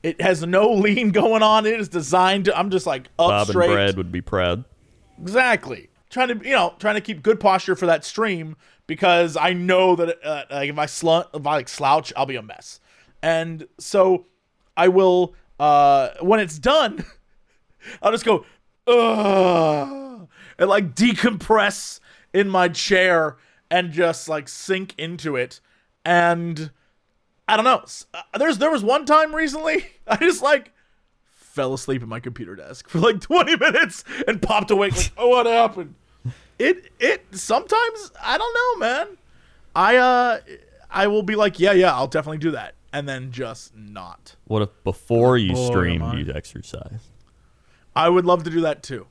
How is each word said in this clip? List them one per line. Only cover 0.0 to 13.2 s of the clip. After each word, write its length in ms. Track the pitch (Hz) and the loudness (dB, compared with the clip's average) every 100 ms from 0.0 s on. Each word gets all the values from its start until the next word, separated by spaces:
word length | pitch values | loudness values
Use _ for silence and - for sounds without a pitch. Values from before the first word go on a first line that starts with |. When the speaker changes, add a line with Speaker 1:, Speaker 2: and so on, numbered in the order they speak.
Speaker 1:
it 160 | 165 160 | -6 -2
has 240 | 190 170 170 | -2 -2 0
no 260 | 185 214 | 2 4
<laughs> 0 | |
lean 380 | 214 208 208 220 | 4 2 2 2
going 320 | 202 226 220 | 2 2 4
on. 240 | 214 214 214 | 4 4 2
It 120 | 226 | -4
is 120 | 180 | -4
designed 560 | 170 135 180 185 202 190 | -6 0 2 4 2 0
to, 120 | 170 | -2
I'm 120 | 196 | -2
just, 160 | 185 175 | -2 -2
like, 220 | 135 - - | -6 -8 0
up 100 | 170 | 2
Speaker 2:
Bob 200 | 202 202 | 4 2
Speaker 1:
straight. 180 | 180 170 | 2 2
Speaker 2:
and 80 | |
Brad 220 | 101 101 95 | 4 2 -2
would 120 | 90 | -6
be 120 | 90 | -8
proud. 420 | - 98 90 92 127 _ _ _ _ _ | -4 -2 0 -2 -8 _ _ _ _ _
Speaker 1:
Exactly. 720 | 170 226 254 214 135 123 - _ _ | -4 -2 0 -2 -4 -14 -16 _ _
Trying 200 | 254 254 | -4 -2
to, 200 | 226 - | -4 -2
you 60 | |
know, 180 | 254 165 - | 0 0 -2
trying 160 | 208 | -4
to 80 | 208 | -4
keep 200 | 208 160 | -6 -4
good 160 | 214 233 | 0 2
posture 380 | 202 190 - 180 | 2 2 -2 -2
for 80 | |
that 180 | 175 160 | 0 0
stream 540 | - - 220 175 160 156 _ _ - | -2 -4 -4 -4 -10 -18 _ _ -12
because 500 | 160 190 175 170 156 | 0 2 4 2 0
I 160 | 170 | 0
know 420 | 180 180 185 185 | 0 2 4 4
that, 300 | 175 170 170 | 4 0 -4
uh, 200 | 147 147 - | -6 -8 -8
like, 200 | 139 143 | -6 -6
if 80 | 147 | -4
I 80 | 151 | -6
slu-, 400 | - 165 165 170 | -2 0 0 0
if 120 | 151 143 | -8 -2
I, 100 | 151 | -4
like, 120 | 120 | -4
slouch, 420 | - 135 156 147 - | -4 0 0 0 -6
I'll 80 | |
be 120 | 139 127 | -6 -6
a 60 | |
mess. 380 | 107 - - - _ _ _ _ | -12 -20 -20 -20 _ _ _ _